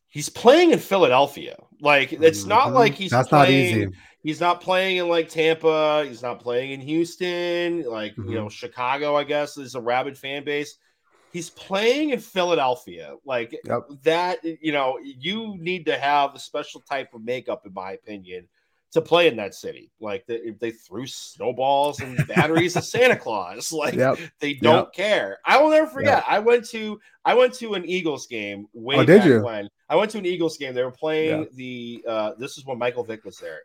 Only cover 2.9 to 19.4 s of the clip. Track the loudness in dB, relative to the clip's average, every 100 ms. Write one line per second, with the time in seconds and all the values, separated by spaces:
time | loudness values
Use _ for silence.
2.9 | 2 0 0 4 6 6 6 2 0 -2
3.9 | -6 -18 _ -8 -2 0 0 0 0 0
4.9 | 0 0 0 0 0 2 2 2 2 2
5.9 | 2 -2 -6 -10 -8 -4 -4 -4 -8 -4
6.9 | -2 -4 -4 -6 -4 -4 -2 -2 -4 -6
7.9 | -8 -8 -10 -8 -6 -8 -10 -14 -6 -4
8.9 | -2 0 -2 0 -2 -4 -8 -12 -8 -2
9.9 | -2 -2 -8 -10 -8 -6 -6 -6 -12 _
10.9 | _ _ _ _ -12 -12 -16 -6 0 2
11.9 | 2 0 -4 -4 -2 0 2 0 -2 -6
12.9 | -16 -16 -16 -6 -6 -6 -10 -6 -6 -6
13.9 | -4 0 0 0 -4 -8 -6 -4 -2 -2
14.9 | -4 -8 -12 -8 -8 -8 -10 -6 -6 -4
15.9 | -2 0 2 0 -4 -12 -10 -10 -14 -10
16.9 | -8 -8 -12 -8 -6 -6 -8 -10 -14 -12
17.9 | -12 -14 -18 -16 -18 -18 _ _ _ _
18.9 | -4 2 4 4 2